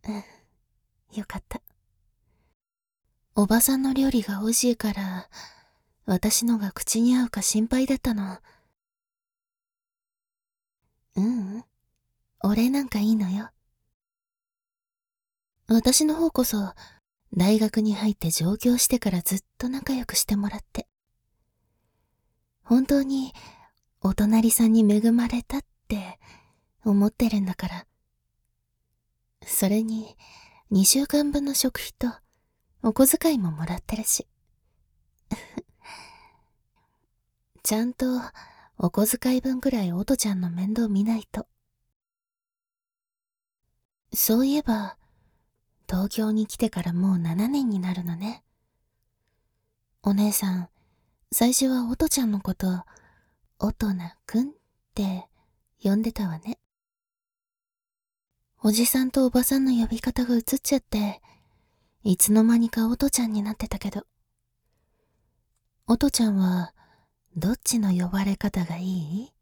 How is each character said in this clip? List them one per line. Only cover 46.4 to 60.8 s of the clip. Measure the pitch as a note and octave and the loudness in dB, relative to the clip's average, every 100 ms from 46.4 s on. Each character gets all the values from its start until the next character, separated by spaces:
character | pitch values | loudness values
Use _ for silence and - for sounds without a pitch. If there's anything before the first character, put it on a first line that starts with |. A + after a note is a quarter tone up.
| G#3+ | -2
来 | - | -2
て | A3 | -2
か | - | -2
ら | F3 | -4
も | F3 F#3+ F#3 | 0 2 2
う | |
七 | E3 E3 A3+ | 0 -2 0
年 | C#4+ B3+ | 0 0
に | G3 | -2
な | F3+ | -4
る | F3+ | -4
の | E3+ E3 | -6 -8
ね。 | G3+ A#3 _ _ _ _ _ _ _ _ _ _ _ _ _ _ _ _ | -8 -10 _ _ _ _ _ _ _ _ _ _ _ _ _ _ _ _
お | G3+ | 0
姉 | G3+ G#3 | 2 2
さ | G3+ G3 F#3 | 0 -2 -2
ん、 | F3 _ _ _ _ _ _ | -6 _ _ _ _ _ _
最 | - A#3 | 0 2
初 | B3+ C4 | 2 0
は | B3+ A#3+ | 0 -2
お | B3+ | -2
と | D#4 | 0
ち | - | 0
ゃ | |
ん | A#3 | 0
の | G3+ | -2
こ | G3 | -4
と、 | - F#3 F3+ - - _ _ _ _ _ _ | -4 -2 -4 -8 -20 _ _ _ _ _ _
お | G#3 | -6
と | - G#3+ | -2 -4
な | F#3 E3+ - | -4 -8 -14
く | - A3 | -4 -2
ん | C4+ | -2
っ | D4+ _ _ _ | -6 _ _ _
て | - G3 F#3 - _ _ _ _ _ | -6 -4 -4 -10 _ _ _ _ _
呼 | G3 G3+ | 0 0
ん | |
で | A3 | -2
た | A3+ F#3+ | -4 -6
わ | D#3+ | -6
ね。 | G#3 - _ _ _ _ _ _ _ _ _ _ _ _ _ _ _ _ _ _ _ _ | -10 -14 _ _ _ _ _ _ _ _ _ _ _ _ _ _ _ _ _ _ _ _
お | G#3+ | 0
じ | G#3+ A#3+ | 2 2
さ | C4 | 2
ん | B3+ | 2
と | C4+ B3+ | 2 4
お | |
ば | B3 | 4
さ | B3+ C4+ | 2 2
ん | |
の | C4 | 2
呼 | A#3+ A3+ | 2 2
び | A3+ | -2
方 | - A#3+ | -2 -2
が | A#3+ A#3+ | 0 0
移 | |
っ | - C4+ | 0 -4
ち | - | 0
ゃ | |
っ | C4+ | -2